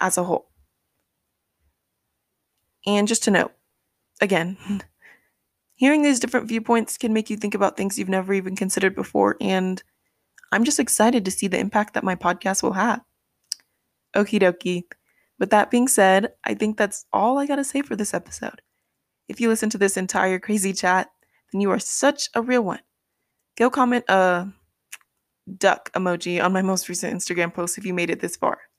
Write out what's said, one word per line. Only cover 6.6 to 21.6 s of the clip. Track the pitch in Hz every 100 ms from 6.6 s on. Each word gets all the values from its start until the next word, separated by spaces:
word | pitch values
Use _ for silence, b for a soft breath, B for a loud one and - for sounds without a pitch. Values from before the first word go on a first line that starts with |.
| 226 233 220 -
can | 233
make | 220 220
you | 214
think | 208
about | 208 202 -
things | 196 196
you've | 190
never | 190 185
even | 196 185 190
considered | 190 - 190 190
before, | 196 208 196 -
and | 202 190 185 185 - _ _ _ _ _ _
I'm | 196
just | 240 -
excited | 233 - 220 254
to | 190
see | - 196
the | 180
impact | 202 208 214
that | -
my | 190 180
podcast | 175 185 190 196
will | -
have. | 190 226 240 - _ _ _ _ - _ _ _ _ _ 202
Okie | 202 208
dokie. | 185 180 180 175 - - _ _ _ -
With | 202
that | 214 -
being | 240 254
said, | - 190 190 226 -
I | -
think | 208 214 214
that's | 208 - -
all | - 220 277
I | 294
gotta | 277
say | 269 277
for | 277
this | 208 202
episode. | 180 - - - - _ _ _ _ _ _ -
If | -
you | 233
listen | 220 220
to | 214
this | 196 190
entire | 185 196 190 185
crazy | - 208 190
chat, | 190 185 185 - _ _ _ _
then | 190